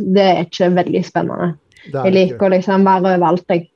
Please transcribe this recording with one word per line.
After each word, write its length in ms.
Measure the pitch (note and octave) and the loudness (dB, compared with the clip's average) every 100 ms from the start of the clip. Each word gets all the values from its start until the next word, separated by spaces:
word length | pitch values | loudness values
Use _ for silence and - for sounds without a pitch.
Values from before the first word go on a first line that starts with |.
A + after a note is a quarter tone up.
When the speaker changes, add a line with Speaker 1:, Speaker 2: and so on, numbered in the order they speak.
| G3 | 0
Speaker 1:
det 100 | G3 | 2
er 180 | G3 F3 | 2 2
ikke 260 | F3 - F3+ | -2 -2 0
veldig 300 | F3+ F3 F3+ E3+ | 0 0 -4 -4
spennende. 460 | E3+ F3 - F3 D3 _ _ | -6 -6 -4 -6 -8 _ _
Speaker 2:
Det 160 | - C#3 | -10 -4
er 80 | F#3 | 0
Speaker 1:
Jeg 60 | |
Speaker 2:
ikke 60 | F#3+ | 2
Speaker 1:
liker 280 | F#3 - G3 | 0 0 0
å 60 | |
liksom 320 | F#3 F#3 F#3+ F#3+ | 0 0 2 2
være 200 | F#3 F#3+ | 2 2
overalt, 400 | F3+ D#3+ F3+ - | 0 0 -2 -2
jeg. 220 | E3+ E3+ | -4 -4